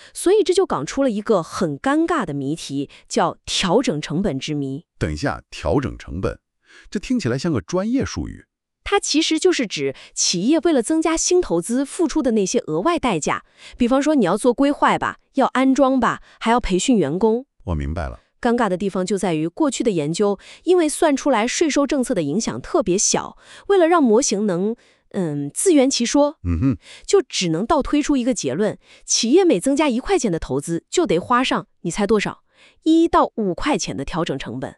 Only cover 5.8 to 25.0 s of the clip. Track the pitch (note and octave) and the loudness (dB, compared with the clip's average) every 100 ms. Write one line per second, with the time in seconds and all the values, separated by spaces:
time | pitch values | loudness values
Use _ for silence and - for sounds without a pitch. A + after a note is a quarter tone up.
5.8 | A#2 A#1 - D#2 F#2 - _ _ _ - | -2 -8 -12 -6 -6 -8 _ _ _ -20
6.8 | - G#3+ - B3+ F3 C3+ F3 C3 - F3+ | -10 -10 -4 -4 -2 -2 -2 -4 -2 -4
7.8 | G#3 C4 F#2+ - A#1 - - _ _ _ | -2 -2 -4 -6 -10 -12 -20 _ _ _
8.8 | - G4+ - D4 D#4+ D#4+ F#4 D#4+ G#3 - | -4 -2 0 0 0 2 2 2 -2 -2
9.8 | C3+ C3 - - - F3+ G#3+ D#4+ F4 C#4+ | -6 -6 -12 -4 -2 0 2 2 4 2
10.8 | A3 D#4+ D#4+ E4 - F4+ F4 E3+ F3 A#3+ | 2 0 2 0 2 2 2 -2 0 -2
11.8 | C#4 - D#4+ D#4 C4 A3 F#3 - - D#3 | -2 -2 0 0 0 2 2 -2 -2 -2
12.8 | C4 E4+ C4 E3 F3+ A#2 - _ - - | 0 0 0 -2 -2 -4 -6 _ -18 -2
13.8 | A#3+ C4 C#4+ D4+ F3+ G#3 B3+ A#3+ C#4 C#4+ | 2 2 2 2 2 2 0 2 2 2
14.8 | C#4 E3+ A2+ - _ - A3+ B3 C4+ C4 | 2 2 -2 -6 _ 0 0 2 2 4
15.8 | C4 C4 A3 C#3+ - - A3 A#3+ - F3+ | 4 4 0 -4 -10 -8 0 0 2 -2
16.8 | - A#3 C#3 F3 A3 A#3 C4+ _ - D#2 | 2 2 2 0 0 0 -4 _ -6 -4
17.8 | C#2+ E2 C#2+ A#1 _ _ A#3+ A#3+ G#3+ F3+ | -2 -4 -6 -10 _ _ -2 0 0 -2
18.8 | F#3+ G3 F#3 G3 G3 D#3+ D#3+ - D4+ - | -4 -4 -4 -2 -2 -2 -4 -2 -2 0
19.8 | A#3+ F3 D3 E3+ G3+ G3 - - - F4+ | -2 0 -2 0 -2 -2 -8 -12 0 2
20.8 | D#4 - E4 C4+ D4 A#3 A#3 - E4 C#4+ | 2 2 2 2 2 0 0 0 0 2
21.8 | C#4 D4 A#3+ G3 C#3+ E3+ A3 B2 - - | 0 0 -2 -2 -2 -2 -4 -8 -4 -2
22.8 | A3 F3+ - - - - - - - G4 | 0 0 0 -2 -4 -16 -20 -18 0 2
23.8 | D#4+ F4 B3+ G#3+ C#4+ G3 G#3+ E3+ G3+ A#3 | 4 4 4 4 2 -2 -2 0 -2 -4
24.8 | _ _ | _ _